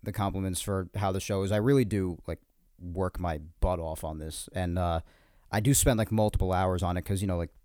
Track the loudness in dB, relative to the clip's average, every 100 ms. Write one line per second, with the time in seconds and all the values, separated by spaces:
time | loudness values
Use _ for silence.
0 | -8 -2 0 0 -2 -2 -2 -2 -2 -2
1 | 0 0 -2 -2 0 2 4 4 4 2
2 | 0 -4 -8 -10 _ _ _ -16 -10 -4
3 | -4 -2 -4 -4 -8 -2 0 0 -4 -6
4 | -8 -8 -10 -10 -8 -4 -2 0 0 0
5 | -4 _ _ _ -4 0 4 4 4 4
6 | 2 2 2 2 0 2 2 2 0 -2
7 | -2 -2 0 -2 -4 -8